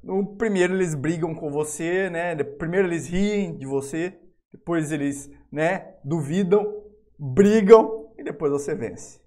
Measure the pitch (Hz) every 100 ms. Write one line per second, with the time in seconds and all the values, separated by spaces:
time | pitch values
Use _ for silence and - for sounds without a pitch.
0 | - 190 196 - 226 196 180 190 180 151
1 | 143 165 165 160 160 143 151 - 170 185
2 | 190 165 175 160 - - 160 180 196 170
3 | 127 180 202 208 185 139 135 139 135 160
4 | 175 196 - _ _ - - 170 151 156
5 | 143 139 - - - 143 160 185 - -
6 | 139 165 135 175 190 208 208 - - -
7 | _ - 139 127 202 220 196 220 220 -
8 | - - 151 147 156 139 - 151 110 85
9 | - -